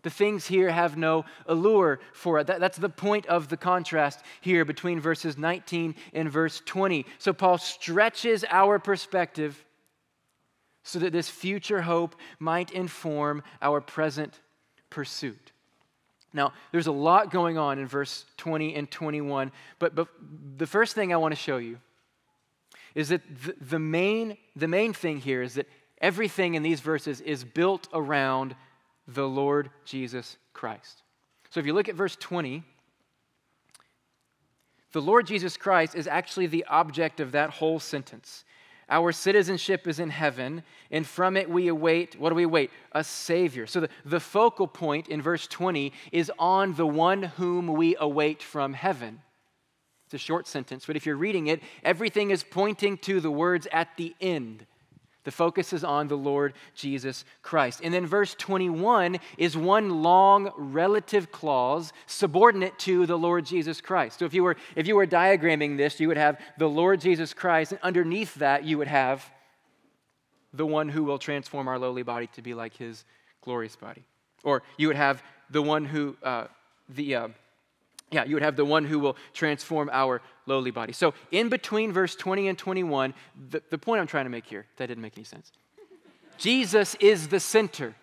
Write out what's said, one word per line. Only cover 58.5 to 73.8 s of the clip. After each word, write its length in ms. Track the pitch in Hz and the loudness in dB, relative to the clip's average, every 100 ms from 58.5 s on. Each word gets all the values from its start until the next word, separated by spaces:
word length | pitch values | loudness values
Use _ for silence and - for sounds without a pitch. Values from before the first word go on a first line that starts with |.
| 190 185 160 202 233 175 180 - - | 0 0 0 4 4 4 -2 -8 -2
is 180 | 165 156 | 0 2
one 460 | 170 208 208 165 | 4 4 2 2
long 500 | 165 185 196 202 196 | 6 8 8 6 4
relative 800 | - 143 139 185 208 - 208 165 | -8 -4 0 2 2 2 0 0
clause 640 | - 156 131 123 151 160 - | -6 0 2 2 0 -4 -14
subordinate 760 | - - 190 165 233 196 185 - | -12 -2 2 8 8 8 -2 -4
to 260 | 185 180 170 | 0 2 4
the 100 | 175 | 2
Lord 300 | 175 175 143 | 2 0 0
Jesus 340 | 175 156 151 | -4 -2 -8
Christ. 380 | - 185 120 - | -2 0 0 -2
So 80 | 175 | -2
if 80 | |
you 100 | 180 | 2
were, 120 | 180 160 - - | 2 2 -4 -4
if 100 | 160 | 4
you 100 | 202 | 4
were 100 | 185 | 6
diagramming 720 | 175 185 196 165 156 147 143 | 6 6 6 4 2 0 2
this, 200 | 143 - | 0 2
you 100 | 160 | 0
would 100 | 151 | 4
have 200 | 151 139 - - | 2 2 -10 -2
the 100 | 156 | 0
Lord 320 | 147 180 190 | 4 4 4
Jesus 320 | 170 170 160 | 4 2 0
Christ, 400 | - 180 165 156 | -4 2 2 0
and 80 | 196 | -4
underneath 540 | 180 180 165 190 208 | 0 2 2 -2 -4
that 300 | 139 143 139 | -2 2 2
you 120 | 156 151 | 0 -2
would 100 | 139 | 2
have 380 | 143 131 135 - _ _ _ _ _ _ _ _ _ _ _ _ | 2 2 -2 -6 _ _ _ _ _ _ _ _ _ _ _ _
the 140 | 135 156 | -6 -2
one 240 | 151 151 | 0 0
who 140 | 151 | -2
will 140 | 147 139 | -2 -2
transform 500 | - 143 - 143 131 | -4 -6 -6 -8 -4
our 100 | 127 | -4
lowly 240 | 127 127 | -4 -4
body 240 | 120 120 117 | -6 -6 -8
to 80 | - | -12
be 100 | 120 | -12
like 240 | 117 113 - | -10 -12 -12
his 300 | 120 113 _ _ _ _ | -14 -14 _ _ _ _
glorious 360 | - 120 113 | -8 -6 -6
body. 280 | - | -12